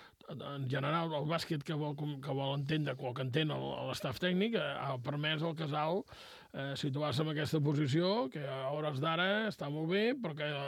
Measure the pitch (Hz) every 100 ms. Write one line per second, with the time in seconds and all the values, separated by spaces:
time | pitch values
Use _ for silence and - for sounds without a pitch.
0 | - - - 143 143 139 131 139 139 165
1 | 165 151 151 165 - 156 - 151 151 147
2 | 147 139 143 139 139 139 139 156 143 131
3 | 127 127 131 151 156 135 135 127 131 120
4 | 143 123 180 180 220 214 147 - 135 127
5 | 131 143 151 156 165 156 151 151 156 190
6 | - - - - - - 139 139 147 135
7 | 151 127 156 151 147 160 143 147 143 156
8 | 180 220 262 160 139 135 135 151 151 131
9 | 160 165 185 208 220 - 147 151 160 196
10 | 220 277 175 151 151 143